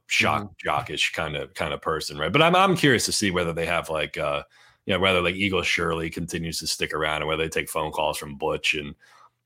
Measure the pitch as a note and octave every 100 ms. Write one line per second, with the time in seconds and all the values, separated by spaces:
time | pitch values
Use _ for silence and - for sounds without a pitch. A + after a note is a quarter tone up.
0 | - - G2 D2+ G2+ - E2 D2 - D2+
1 | - - D#2 D2 C#2 - D#2+ C#2 - D#2
2 | - D2 D#2+ A2+ E3 F3+ F#3+ F3 D3 A2+
3 | - - G2+ F2 E2+ E2 E2 E2+ D#2 D#2
4 | D2+ E2+ D2 C#2+ - _ - _ - F#2
5 | F#2+ F2+ F2 F#2 G2 F2+ E2 - E2+ E2
6 | E2 F2 E2 F2 E2 D#2+ E2 - E2+ D#2
7 | D#2 D2+ D2+ D#2 D#2+ E2 D2 E2 D#2 D#2
8 | D#2 D2+ D2+ C#2+ D#2 D2+ - D#2 D2 D2
9 | - - - _